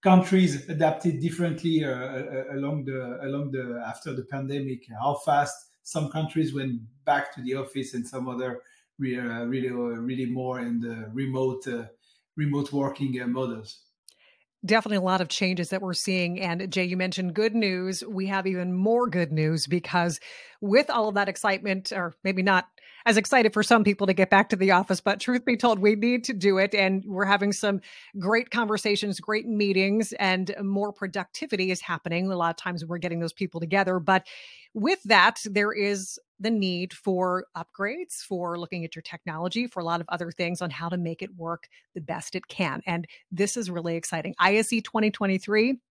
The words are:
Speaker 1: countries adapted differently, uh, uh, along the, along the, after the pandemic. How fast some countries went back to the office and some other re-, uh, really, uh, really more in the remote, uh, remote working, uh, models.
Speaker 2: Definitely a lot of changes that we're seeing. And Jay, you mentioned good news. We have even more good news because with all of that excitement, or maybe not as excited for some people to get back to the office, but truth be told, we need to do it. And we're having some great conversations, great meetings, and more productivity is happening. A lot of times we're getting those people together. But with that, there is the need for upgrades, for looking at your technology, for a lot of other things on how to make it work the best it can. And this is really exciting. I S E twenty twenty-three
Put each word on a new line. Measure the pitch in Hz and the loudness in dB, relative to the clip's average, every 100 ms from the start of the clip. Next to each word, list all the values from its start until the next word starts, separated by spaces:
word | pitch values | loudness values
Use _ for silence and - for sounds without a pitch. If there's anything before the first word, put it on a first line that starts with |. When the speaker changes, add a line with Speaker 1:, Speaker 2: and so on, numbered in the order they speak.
Speaker 1:
countries | 190 185 185 190 180 139 - | 10 8 8 6 6 2 -4
adapted | 156 160 156 180 143 | 2 2 2 0 0
differently, | 160 165 175 151 170 160 | -2 -2 -2 -2 0 0
uh, | 147 | 0
uh, | 127 127 131 117 131 131 | -4 -6 -8 -6 -6 -6
along | 139 139 151 135 | -4 -4 -4 -4
the, | 131 127 123 | -6 -6 -8
along | 139 139 143 | -6 -4 -4
the, | 131 123 120 113 | -6 -6 -8 -10
after | 113 156 127 | -10 -10 -10
the | |
pandemic. | - 139 135 139 135 123 - 113 | -8 -8 -6 -4 -6 -8 -12 -4
How | 131 143 | -2 0
fast | - 143 143 - - _ | 2 2 2 -4 -16 _
some | - 165 147 | -8 -4 -2
countries | 160 151 160 143 | -2 -2 0 0
went | 135 135 120 110 _ - | 0 -4 -4 -8 _ 0
back | 143 - - | 2 0 -8
to | |
the | 123 | -4
office | 135 135 139 127 | -4 -4 -6 -6
and | 123 117 | -6 -6
some | 131 127 | -6 -6
other | 123 127 123 - _ _ _ | -4 -6 -6 -12 _ _ _
re-, | 135 123 | -4 -2
uh, | 120 117 | -4 -4
really, | 120 131 127 | -2 -2 -2
uh, | |
really | 120 120 113 120 127 127 | -2 -4 -4 -4 -4 -4
more | 127 127 127 | -4 -4 -4
in | 120 117 | -2 -2
the | 117 113 107 | -4 -8 -8
remote, | 113 135 131 131 127 135 | -6 -4 0 0 -2 -6
uh, | 120 113 - _ _ _ - | -8 -8 -16 _ _ _ -4
remote | 147 143 139 | -2 0 -2
working, | 143 139 139 139 127 | -2 -2 -2 -4 -4
uh, | 120 | -4
models. | 127 127 113 107 - _ _ - _ _ _ _ _ 185 | -2 -2 -6 -12 -20 _ _ -20 _ _ _ _ _ 0
Speaker 2:
Definitely | 220 214 208 | 2 2 0
a | |
lot | 185 185 | 2 2
of | 175 | 0
changes | - 190 185 170 | 0 0 0 -2
that | 190 | -4
we're | 185 | -4
seeing. | 175 - 185 175 180 | -4 0 0 0 -2
And | 185 170 190 | -2 -2 -2
Jay, | 185 180 | -2 0
you | 185 | 0
mentioned | 185 185 185 175 | -2 -2 -2 2
good | 220 | 2
news. | 220 208 185 185 185 - | 2 0 0 -2 -6 -6
We | 196 190 | -4 -2
have | 196 190 | -2 0
even | 185 180 | -2 -2
more | 180 196 233 240 | 0 4 4 2
good | 180 170 | 0 0
news | 156 156 160 - | 2 2 0 0
because | 175 165 180 170 151 - - - - | -2 0 0 0 -2 -10 -20 -20 -8
with | 208 220 294 | 2 4 4
all | 247 214 | 0 0
of | 202 | 0
that | 196 | -2
excitement, | 185 214 190 208 190 190 | 0 0 0 0 -4 -4
or | 202 175 - | -4 -6 -4
maybe | 190 190 | -4 0
not | 190 185 - _ - - - | 4 4 2 _ -20 -4 2
as | 214 | 2
excited | 214 269 220 | 4 4 4
for | 214 | 4
some | - 233 | 6 6
people | 208 196 196 | 6 2 2
to | |
get | 180 190 | 4 6
back | 196 208 | 6 4
to | 196 | 2
the | 190 | 4
office, | 180 196 185 | 4 4 0
but | - 202 | 0 -2
truth | - 247 247 | 0 0 0
be | 240 | 2
told, | 247 214 | 4 4
we | 208 214 | 4 4
need | 226 247 | 2 0
to | 233 | -2
do | 220 190 190 | 0 2 4
it. | 196 | 4
And | 208 190 190 196 | 4 2 2 -2
we're | 185 196 | -2 2
having | 202 202 | 4 4
some | 196 214 196 - - - 202 | 0 0 0 -4 -20 -16 -6
great | 185 226 240 | 0 2 2
conversations, | 240 226 208 220 202 208 190 | -2 0 0 0 0 0 -6
great | - 214 233 | -2 -4 -2
meetings, | 214 202 190 196 208 220 | 0 2 4 4 2 0
and | - 196 185 185 - | 0 0 0 -2 -4
more | 196 196 208 | -2 -2 -2
productivity | 202 196 196 180 - 302 202 185 | -4 -6 -6 -8 -8 -6 -2 0
is | 180 | -2
happening. | - 170 - 170 190 | -4 -6 -2 -2 -2
A | 185 | 0
lot | 170 | 0
of | 165 | -2
times | - 175 | -6 -6
we're | 160 175 | -6 -6
getting | 175 170 | -4 -2
those | 165 | -4
people | - 190 170 | -4 -6 -4
together. | 165 196 190 185 | 0 2 2 2
But | 165 185 - - - - - | 4 2 2 -20 -20 -20 -12
with | 226 214 381 | -2 0 0
that, | 208 208 185 233 214 | 4 8 8 4 -2
there | 202 208 | 2 2
is | - 202 202 190 - _ _ | 2 0 0 -4 -12 _ _
the | 202 | -2
need | 226 190 175 180 | 0 0 -2 -6
for | - - 185 185 180 - 175 | -6 -2 0 2 0 -4 -12
upgrades, | 170 - 196 285 349 - - | -12 -6 -6 -4 -10 -12 -8
for | 185 175 175 | -6 -4 -4
looking | 170 180 | -6 -6
at | 165 165 | -8 -10
your | |
technology, | - 165 - 160 175 220 240 | -14 -12 -10 -4 -4 -2 -4
for | 190 | -4
a | 170 | -2
lot | 170 | -2
of | 165 | -2
other | 175 170 | -6 -6
things | - 170 175 | -4 -4 -2
on | 180 | -6
how | 139 170 | -6 -4
to | 180 | -4
make | 170 165 | -4 -6
it | 190 180 | -10 -10
work | 165 165 - _ _ | -8 -8 -10 _ _
the | - | -16
best | 151 165 - 151 | -8 -8 -6 -8
it | - | -10
can. | - 175 147 - | -4 -2 -2 -4
And | 170 165 - _ | -4 -6 -14 _
this | 180 202 240 | -2 -2 -2
is | 196 | -6
really | 175 170 165 | -4 -4 -4
exciting. | 165 165 156 - | -4 -6 -6 4
I | 185 208 | 4 6
S | 226 | 2
E | 233 | 0
twenty | - 220 214 | -2 0 0
twenty-three | 202 202 190 - 214 233 262 _ | 0 0 0 2 2 2 0 _